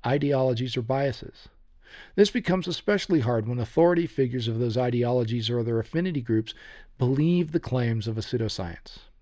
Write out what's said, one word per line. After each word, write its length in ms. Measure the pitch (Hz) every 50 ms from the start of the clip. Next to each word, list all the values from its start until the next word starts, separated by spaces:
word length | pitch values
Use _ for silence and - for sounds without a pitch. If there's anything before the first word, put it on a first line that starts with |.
| -
ideologies, 680 | 120 139 143 139 143 139 131 131 131 120 113 131 123 -
or 60 | 127
biases. 680 | 113 120 131 135 143 135 - - - - - - - - _ - - _ - - _ - - - - - -
This 140 | 190 208 -
becomes 380 | - 247 - - - 185 -
especially 540 | 175 165 - - 208 208 190 - - 175 151
hard 260 | 107 117 120 113 107
when 120 | 117 123 123
authority 460 | 113 - - 160 170 175 175 170 175
figures 440 | - - 143 131 120 127 127 113 117
of 100 | 113 117
those 180 | 123 117 107
ideologies 720 | 127 123 123 120 120 120 120 127 123 117 110 120 120 107 117
or 100 | 120 120
other 200 | 113 117 117 113
affinity 420 | 110 - - 165 180 185 156 135
groups 320 | 117 - 113 110 110 - - - - - - - - - -
believe 560 | - 123 127 135 143 156 170 175 175 165 151 160
the 80 | 165
claims 440 | - - 127 127 120 117 113 110 101
of 120 | 113 110
a 40 | 113
pseudoscience. 800 | - - 131 113 113 107 - - 92 87 85 - - - - - - - - _